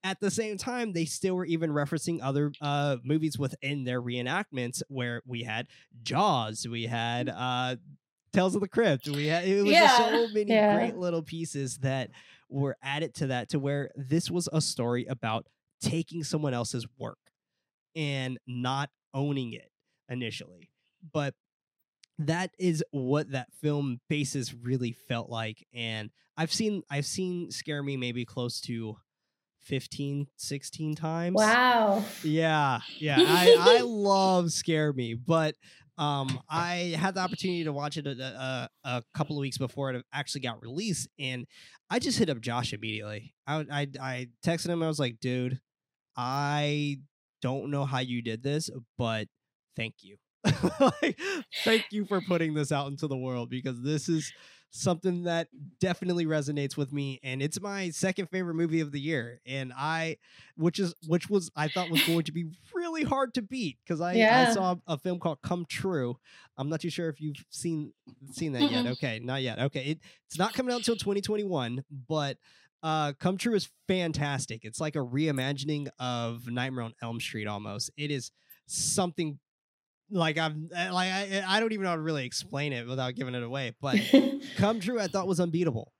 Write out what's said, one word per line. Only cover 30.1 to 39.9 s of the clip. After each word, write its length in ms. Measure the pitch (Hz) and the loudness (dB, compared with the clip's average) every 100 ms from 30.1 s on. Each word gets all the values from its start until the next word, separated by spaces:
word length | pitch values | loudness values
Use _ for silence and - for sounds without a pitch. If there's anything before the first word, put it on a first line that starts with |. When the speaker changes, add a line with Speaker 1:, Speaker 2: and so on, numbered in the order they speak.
| 143 143 _ | -4 -6 _
Speaker 1:
sixteen 580 | - 143 - - 156 151 | -8 -8 -8 -6 -4 -4
times. 400 | 160 165 175 185 | -4 -2 0 4
Speaker 3:
Wow. 680 | 214 240 254 233 214 196 202 - | 6 6 6 6 4 2 0 -4
Speaker 1:
Yeah, 580 | 160 156 160 156 139 120 - - | 0 2 4 4 4 2 -4 -6
yeah. 180 | 151 143 | 0 4
I, 580 | 359 - - 466 480 466 | 6 8 10 10 10 8
I 40 | |
Speaker 2:
<laughs> 40 | 240 | 6
Speaker 1:
love 640 | 220 202 196 190 185 175 | 2 6 6 8 6 4
Scare 400 | - - 156 151 | 0 0 2 2
Me, 220 | 131 120 | 0 -2
but, 420 | 117 127 165 156 - - - _ - | -4 2 4 4 -2 -16 -20 _ -4
um, 440 | 147 143 135 127 - | -2 0 -2 -6 -4
I 440 | 160 175 175 175 160 | -2 -2 -2 -2 0
had 160 | 190 190 | 0 0
the 60 | |
opportunity 420 | 185 - 190 175 | -2 -2 -2 -2
to 80 | 156 | -2
watch 240 | 143 147 156 | -2 -4 -4
it 100 | 143 | -6
a, 160 | 123 | -6
a, 480 | 131 113 131 127 123 _ | -8 -8 -6 -6 -8 _
a 200 | 131 123 - | -4 -4 -4
couple 240 | - 151 147 | -4 -4 -2
of 20 | |
weeks 180 | 139 - | -4 -4
before 340 | 131 143 135 | -4 -2 -4